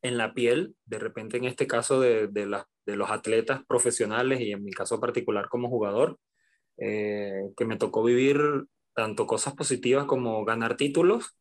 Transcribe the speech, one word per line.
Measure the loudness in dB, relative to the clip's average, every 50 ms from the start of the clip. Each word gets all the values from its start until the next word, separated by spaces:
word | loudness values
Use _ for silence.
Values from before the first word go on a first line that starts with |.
en | -2 -2 -2 0
la | -2 -2 -2
piel, | 0 2 4 4 2 0 -4 -8 _ _
de | -10 -8 -6
repente | -6 -8 -8 -8 -10 -4 -4
en | -2 -2
este | -4 -2 -2 -2
caso | 0 0 -2 2 2 2 4
de, | 4 4 4 4 2 0
de | -2 -4 -4
la, | -2 -4 -6 -8 _ _ _ _
de | -8 -4
los | -4 -2 -2
atletas | -2 -4 -2 0 2 2 2 0 -2 -4 -2
profesionales | _ 2 2 2 2 0 0 0 0 0 0 2 2 0 0
y | 0 -4
en | -4 -6 -8
mi | -10
caso | -8 -8 -4 -4 -2 -2
particular | -2 -2 -2 -2 -2 0 -2 -2 -2 -2
como | -4 -4 -2 -2
jugador, | -2 0 0 0 2 2 2 2 0 _ _ _ _ _ _ _ _ _ _ _ _ -8
eh, | -6 -4 -2 -2 -2 -4 -4 -4 -6 -6 -6 -6 -8 -8 -4
que | -4 -2
me | -2 0
tocó | -2 -2 0 0 2 4
vivir | 4 4 4 4 4 4 4 2 2 0 -2 -4 _ _ _ _ _ _
tanto | -4 -4 -2 -2 -2 0
cosas | 0 0 -2 -2 -4 -4
positivas | -6 -2 -2 -2 -2 2 2 2 2 2
como | 0 0 0 0 -2 -2 -2 0
ganar | -2 -2 0 0 -2 0
títulos | 0 -2 0 2 4 4 4 4 4 0 -8 _ _